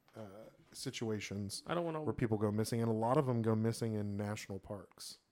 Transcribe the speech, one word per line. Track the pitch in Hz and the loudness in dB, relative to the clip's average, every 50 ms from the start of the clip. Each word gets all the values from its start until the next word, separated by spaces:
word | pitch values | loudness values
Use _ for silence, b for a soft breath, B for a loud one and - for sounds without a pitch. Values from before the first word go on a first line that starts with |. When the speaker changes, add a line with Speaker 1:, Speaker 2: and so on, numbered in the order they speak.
| _ _ - | _ _ -16
Speaker 1:
uh, | 110 110 98 95 110 113 - - - - - - | -14 -14 -14 -14 -18 -20 -20 -20 -20 -20 -18 -14
situations | - - 135 113 - 117 110 107 101 - - 98 101 101 95 - - - | -10 -8 -8 -6 -2 -2 0 0 -2 -2 -4 -4 -4 -4 -4 -6 -6 -4
Speaker 2:
I | - 160 | -2 -2
don't | 175 170 | 0 0
wanna | 165 160 156 | -2 -2 -2
Speaker 1:
where | 151 151 - | -2 -2 0
people | - 127 107 110 | 0 2 2 4
go | 104 110 107 | 2 2 2
missing, | 104 107 110 - 123 117 | 2 2 2 2 2 2
and | 117 117 | 2 2
a | 110 | 4
lot | 110 113 117 131 | 4 4 4 4
of | 156 139 131 | 4 4 4
'em | 123 117 | 2 4
go | 107 113 110 | 4 4 4
missing | 107 110 113 110 - 117 113 110 | 4 4 2 2 0 -2 -2 0
in | 104 104 104 101 | -2 -2 -2 -2
national | 101 104 104 107 - - - 98 95 | -2 -2 -2 -4 -4 -6 -8 -8 -8
parks. | - - 104 95 - - _ - - - - - _ _ | -8 -8 -10 -10 -10 -14 _ -16 -14 -14 -16 -16 _ _